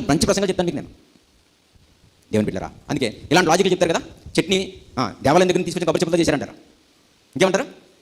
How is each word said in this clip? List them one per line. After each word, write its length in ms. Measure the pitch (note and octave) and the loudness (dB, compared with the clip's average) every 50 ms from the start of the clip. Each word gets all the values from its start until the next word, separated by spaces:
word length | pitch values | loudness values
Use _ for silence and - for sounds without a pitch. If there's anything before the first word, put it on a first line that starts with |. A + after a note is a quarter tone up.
| A#3+ - | 2 2
మంచి 160 | D3 E3 - | 0 2 2
ప్రసంగాలు 240 | - F#3 F#3+ G3 F#3 | 0 0 0 0 -2
చెప్తాను 160 | F#3 - F3+ | -2 -2 -2
మీకు 100 | E3+ D3 | -2 -4
నేను. 120 | B2 F2 - - - _ _ _ - _ _ _ _ _ _ _ _ _ _ _ _ _ _ _ _ _ _ _ _ _ _ | -6 -10 -12 -18 -20 _ _ _ -20 _ _ _ _ _ _ _ _ _ _ _ _ _ _ _ _ _ _ _ _ _ _
దేవుని 140 | - G#2+ G#2 | -2 0 0
బిడ్డలారా, 260 | G#2 F#2+ F#2+ F2 E2 - - - - | 0 -2 -4 -8 -8 -10 -14 -8 -6
అందుకే 280 | C#3 C#3+ C3 G#2+ G#2+ - - - | -4 -2 -2 -4 -4 -8 -4 2
ఇలాంటి 180 | - F3+ F3+ D#3+ | 2 4 4 4
లాజిక్లు 220 | - - F#3 F#3 | 4 4 4 2
చెప్తారు 200 | F#3 - F3+ E3+ | 2 2 2 0
కదా. 100 | E3 B3 - - - - - - - - | 0 -2 -4 -6 -16 -20 -20 -4 -2 -2
చట్నీ, 340 | D#3+ - F#3+ F#3 F#3+ F#3 - - - - - B2+ | 0 0 0 0 -2 -4 -10 -16 -20 -10 -4 -4
ఆ, 140 | B2+ G2 - - G#2+ | -4 -4 -4 -2 0
దేవాలయం 240 | C3 D3+ F3+ F#3 F#3 | 2 4 4 4 4
దగ్గర 100 | E3 F3+ | 2 0
నుంచి 80 | F3 | -2
తీసుకొచ్చి 200 | F3 D3 - F3+ | -2 -4 -4 -2
కొబ్బరి 160 | D#3+ D3+ D3+ | -2 0 0
చెప్పులతో 200 | F3+ E3+ E3+ E3+ | 0 0 0 0
చేశారంటారు. 300 | E3 D3+ C#3+ C3+ A2+ F#2+ - - - _ _ _ _ _ _ _ _ _ _ _ _ _ _ | 2 2 0 -2 -4 -8 -12 -18 -20 _ _ _ _ _ _ _ _ _ _ _ _ _ _
ఇంకేమంటారు? 280 | B2+ F#3+ F#3+ F3+ G3 C#4 - - - - _ _ _ | 0 2 2 2 0 -2 -4 -8 -18 -20 _ _ _